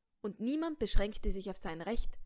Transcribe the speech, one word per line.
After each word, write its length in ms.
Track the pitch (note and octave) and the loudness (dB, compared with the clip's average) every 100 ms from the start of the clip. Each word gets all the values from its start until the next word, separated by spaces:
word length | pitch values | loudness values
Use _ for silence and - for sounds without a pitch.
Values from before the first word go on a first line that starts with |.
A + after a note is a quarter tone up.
| _ _ | _ _
und 180 | G#3 - | -8 -4
niemand 400 | A3+ D4+ E4 D4+ | -2 -2 -2 -2
beschränkte 500 | G#3 - G3+ - - | 4 6 6 0 -2
sich 220 | G3 G3 | -2 -4
auf 60 | - | -8
sein 240 | F#3 D#3+ | -8 -6
Recht, 360 | E3+ A#3 - - | -2 0 0 -4